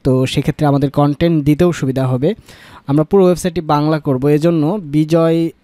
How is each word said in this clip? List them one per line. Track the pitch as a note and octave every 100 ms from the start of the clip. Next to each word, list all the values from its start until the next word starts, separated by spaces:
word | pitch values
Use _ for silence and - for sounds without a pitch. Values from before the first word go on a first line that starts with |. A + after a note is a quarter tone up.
তো | - C3 C3
সেক্ষেত্রে | - C#3+ - D3
আমাদের | C#3 C#3
কনটেন্ট | C#3 C#3+ C#3+ E3+ E3
দিতেও | C#3+ D3 F3
সুবিধা | D#3+ C3+ B2+ C3
হবে। | B2+ D3 A3 - - - - -
আমরা | C#3+
পুরো | D#3 G3+
ওয়েবসাইটটি | F#3 E3+ F#3 E3+
বাংলা | D#3 D3 D3+ D#3
করব, | D3+ B2+ C#3+
এজন্য | D3+ E3 E3 D3 G#3+
বিজয় | D#3 D3 D#3 E3 E3 E3 E3 -